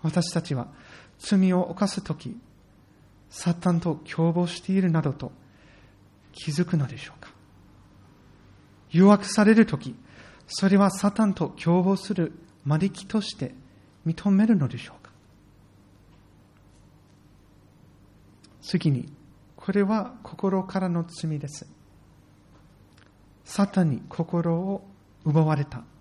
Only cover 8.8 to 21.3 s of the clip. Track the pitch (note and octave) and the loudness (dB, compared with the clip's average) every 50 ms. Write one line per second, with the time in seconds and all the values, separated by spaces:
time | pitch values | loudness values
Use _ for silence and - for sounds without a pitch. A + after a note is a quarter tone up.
8.8 | _ _ - E3 F#3 G3+ G#3 G3+ G3+ - - - G#3 G#3 A3 A3 A3+ - - C#3 | _ _ 4 8 8 8 8 6 4 -2 0 4 6 6 8 6 6 4 2 -6
9.8 | - B2+ - - - - - - - - - - - - - - F#3+ G3 G3 G3 | -6 -10 -14 -14 -20 -20 -20 -20 -20 -20 -20 -20 -18 -12 -6 0 2 4 4 6
10.8 | G3+ G3 F#3+ F#3+ - G3 - - A3+ G3+ F#3 - E3 C#3 - - - E3+ E3+ F#3 | 4 4 2 0 -2 -2 0 2 0 0 0 -2 -4 -6 -6 -4 0 2 2 4
11.8 | F3+ F#3+ G3 F#3 - - A3 F3+ E3 - - - - - _ _ _ C#3 D3 D#3 | 4 2 0 0 -2 -6 -2 -2 -2 -4 -4 -12 -20 -20 _ _ _ -2 0 0
12.8 | F3 G3 F#3+ - - - - A3 G3 - - - C#3+ B2 - - - - _ - | 0 -2 -4 -6 -16 -4 -4 -4 -4 -4 -8 -8 -10 -10 -10 -14 -20 -20 _ -20
13.8 | _ _ _ _ _ D#3+ E3 - - G3+ G3 F#3+ G#3+ A3 A#3 F3+ C#3+ B2 - A#2 | _ _ _ _ _ -6 -6 -2 0 2 4 4 4 4 4 2 2 -2 -4 -8
14.8 | - - - - _ - _ _ _ _ _ _ _ _ _ _ - _ _ _ | -14 -16 -20 -20 _ -20 _ _ _ _ _ _ _ _ _ _ -20 _ _ _
15.8 | _ _ _ _ _ _ - - _ _ _ _ _ _ _ _ _ - _ _ | _ _ _ _ _ _ -20 -20 _ _ _ _ _ _ _ _ _ -20 _ _
16.8 | _ - _ - _ _ _ _ _ - _ _ _ _ _ _ _ _ _ _ | _ -20 _ -20 _ _ _ _ _ -20 _ _ _ _ _ _ _ _ _ _
17.8 | - - _ - - - _ - _ - - _ _ - - - - - - F3 | -20 -20 _ -20 -20 -20 _ -20 _ -20 -20 _ _ -20 -20 -20 -10 -4 -4 -2
18.8 | - D#3+ C#3 A#2+ A#2+ - - - - - - _ _ _ _ - - - F#3+ G#3 | 0 0 -2 -2 -4 -10 -16 -20 -20 -20 -20 _ _ _ _ -14 -8 -4 -2 0
19.8 | G3+ F#3+ A3 A3 G3 B3+ - - - - - - - G3 F#3 F#3+ F#3 F#3+ - G3 | 0 0 0 -2 -4 -6 -12 -18 -18 -18 -12 -4 -4 -2 -2 -2 -4 -4 -4 -4
20.8 | F#3 F#3 E3+ E3+ E3 E3+ - - - D#3+ | -4 -2 -2 -4 -4 -6 -10 -8 -6 -6